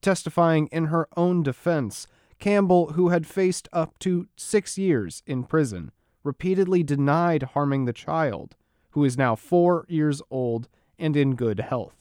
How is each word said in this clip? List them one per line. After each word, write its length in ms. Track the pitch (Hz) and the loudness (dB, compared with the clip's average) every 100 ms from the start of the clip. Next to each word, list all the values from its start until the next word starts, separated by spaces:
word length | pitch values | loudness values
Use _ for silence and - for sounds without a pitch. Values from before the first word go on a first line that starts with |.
Testifying 640 | - 185 - 165 170 160 151 | 0 0 -2 2 4 4 0
in 200 | 160 160 | -2 -2
her 220 | 165 156 - | -2 -2 0
own 260 | 175 180 | 0 2
defense, 640 | 143 123 - 165 117 - - _ _ _ | 0 -2 -2 -2 -4 -8 -18 _ _ _
Campbell, 540 | 208 208 196 180 160 | 0 2 4 4 2
who 160 | 156 180 | 2 2
had 180 | 175 160 | 2 -2
faced 400 | - 190 185 - | -2 -2 -2 -6
up 260 | 180 165 _ | -4 -4 _
to 280 | 190 180 180 _ | -2 -2 -4 _
six 400 | - 214 196 - | -2 -2 -2 -4
years 460 | 190 139 95 - - | 0 0 -2 -10 -8
in 180 | 131 | -8
prison, 460 | 127 160 139 95 76 _ _ _ | -2 0 0 -4 -12 _ _ _
repeatedly 600 | 143 135 180 190 185 185 | -10 -6 -2 0 2 2
denied 600 | 151 143 143 151 175 160 135 | 2 0 2 2 2 0 -2
harming 320 | - 143 139 127 | -2 0 0 -2
the 80 | |
child, 600 | 117 - 160 151 104 - _ _ _ _ | -6 -6 -2 -2 -4 -12 _ _ _ _
who 140 | - | 0
is 120 | 143 123 | 0 2
now 180 | 131 | 0
four 520 | 113 - 175 175 175 - | 0 2 4 4 2 -2
years 320 | 165 151 143 - | -2 0 -2 -6
old 380 | 131 127 117 117 _ _ _ | -4 -2 -4 -6 _ _ _
and 180 | 156 147 | -2 2
in 180 | 139 | 2
good 260 | 123 120 101 | 2 -2 -2
health. 360 | - 127 104 _ | -4 -6 -6 _